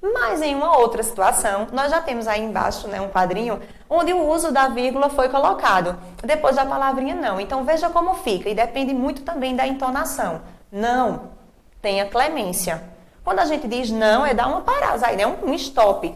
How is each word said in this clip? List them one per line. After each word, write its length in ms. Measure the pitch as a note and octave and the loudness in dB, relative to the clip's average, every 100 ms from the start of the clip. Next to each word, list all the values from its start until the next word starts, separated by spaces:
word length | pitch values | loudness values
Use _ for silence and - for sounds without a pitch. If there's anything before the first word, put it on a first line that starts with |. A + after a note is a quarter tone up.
Mas 400 | F#4+ A#4+ - F4 | -2 0 0 0
em 140 | D4+ C#4 | -2 0
uma 220 | D4+ D#4+ | 4 6
outra 260 | A#3 A3+ | 6 2
situação, 640 | A3 - G3 - A3+ G3 G#3+ | -4 0 2 2 0 -2 -2
nós 180 | A#3+ C#4+ | -2 0
já 100 | D#4+ | 0
temos 240 | E4 A#3+ A3+ | 0 -6 -2
aí 160 | G#3+ | -2
embaixo, 460 | A3 G3 G3 G#3 A3+ | -2 -2 -2 -2 -8
né, 140 | G3 | -6
um 80 | G3 | -4
quadrinho 500 | G3 F#3 F#3 A#3 G#3+ - - - | 0 0 0 -4 -6 -8 -20 -2
onde 240 | D#4 E4+ | 2 2
o 160 | F4+ D4+ | 2 2
uso 220 | D#4+ D#4+ | 2 2
da 180 | C4+ C4+ | 2 2
vírgula 400 | A#3 B3 C4 C#4+ | 2 -2 2 0
foi 180 | C#4 C4 | 2 0
colocado, 680 | C4+ D4 F#4+ C4 G3 F3 F3 - - | 2 2 2 4 2 2 -4 -10 -12
depois 320 | A3+ D4+ D4+ C4+ | -2 2 4 2
da 100 | C4+ | 2
palavrinha 500 | C4+ C#4 C4 C4 F4 | 0 0 0 -2 -2
não. 240 | C#4 F#3+ | -2 -2
Então 260 | G3+ C4+ C4 | -4 -4 0
veja 240 | D#4+ E4+ | 0 2
como 240 | E4+ E4+ F#4 | 0 0 0
fica, 340 | - F#3+ F#3+ | 0 -2 -2
e 60 | G#3 | 0
depende 380 | A#3+ C4+ C4+ | 0 0 -2
muito 300 | C4+ C4 D4+ | 0 -2 -4
também 320 | - E4 C4 B3+ | -8 -6 -4 -2
da 120 | C4 | -2
entonação. 720 | C4+ C4 C4 D#4+ - G#3+ E3 - - - | -2 -2 -2 -4 -4 -4 -6 -10 -20 -14
Não, 600 | G3+ A3+ B3 B3 F#3 - - - _ _ - | -6 0 2 0 -2 -10 -20 -20 _ _ -8
tenha 240 | G#3+ G3 G3+ | -4 -2 0
clemência. 760 | G#3+ C#4 D#4 G#3 F3+ - E3 - - - - | 0 0 0 -4 -4 -4 -4 -8 -20 -20 -14
Quando 160 | - F#4+ | -4 0
a 60 | D#4 | 2
gente 220 | D4+ B3 | 0 -2
diz 240 | A#3+ B3 | -4 -2
não, 340 | A3 A3 G#3+ C#4+ | 2 4 4 4
é 80 | |
dar 140 | A#3 B3 | 2 0
uma 140 | D#4+ | 0
parada, 440 | - C5 C#5+ - A#3 | 0 0 2 0 0
aí, 120 | G#3 | 2
né, 100 | G#3 | 0
um, 220 | - F#4+ | 0 -2
um 40 | |
stop. 640 | D4 - - G#3+ G3 E3 | -2 -4 2 4 4 -2